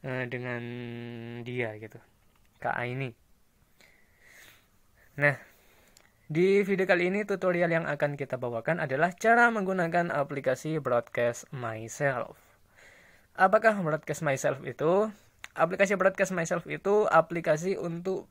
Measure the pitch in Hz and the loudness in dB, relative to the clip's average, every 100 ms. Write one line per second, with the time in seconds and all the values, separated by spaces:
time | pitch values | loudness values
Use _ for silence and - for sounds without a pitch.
0 | 135 127 123 123 123 120 120 120 120 120 | -6 -6 -6 -6 -6 -8 -8 -10 -10 -12
1 | 120 117 117 120 120 123 117 107 110 113 | -12 -12 -12 -12 -8 -4 -4 -6 -14 -18
2 | _ _ _ _ _ _ - - 123 127 | _ _ _ _ _ _ -4 -4 -4 -6
3 | 135 113 _ _ _ _ _ _ - _ | -8 -10 _ _ _ _ _ _ -20 _
4 | _ _ _ - - - _ _ _ _ | _ _ _ -20 -20 -20 _ _ _ _
5 | _ - 143 135 - _ _ _ _ _ | _ 0 0 0 -8 _ _ _ _ _
6 | _ _ _ 156 185 196 196 190 190 180 | _ _ _ 2 4 4 2 0 2 2
7 | 175 196 208 190 185 175 170 165 160 147 | 2 0 -2 -2 0 2 2 2 0 -2
8 | 147 143 139 127 123 117 113 170 143 131 | -2 -2 -6 -4 -4 -4 -2 -2 0 2
9 | 170 175 220 233 240 226 190 190 165 170 | 0 2 4 6 6 4 -2 0 2 2
10 | 175 147 143 139 135 131 156 156 131 123 | 0 0 -2 -2 -2 -2 -2 -4 2 0
11 | - - 120 120 - 135 120 110 113 - | 0 0 0 -2 -10 -10 -8 -8 -12 -2
12 | 143 123 - - _ _ _ _ - - | -2 -2 -6 -12 _ _ _ _ -20 -20
13 | _ _ _ - 190 214 220 208 170 151 | _ _ _ 2 4 6 4 4 0 -2
14 | - 147 156 135 143 135 139 123 147 185 | -4 -2 0 0 0 -2 -8 -2 2 2
15 | 220 202 _ _ - - 165 185 196 196 | 2 -4 _ _ -18 -2 -2 2 0 4
16 | 190 190 190 185 165 170 156 151 190 208 | 2 2 -2 -2 -2 -4 -4 -6 2 2
17 | 214 165 160 170 165 156 180 196 170 165 | 6 4 4 -2 0 0 0 -4 -4 -6
18 | 180 190 - | -4 -6 -8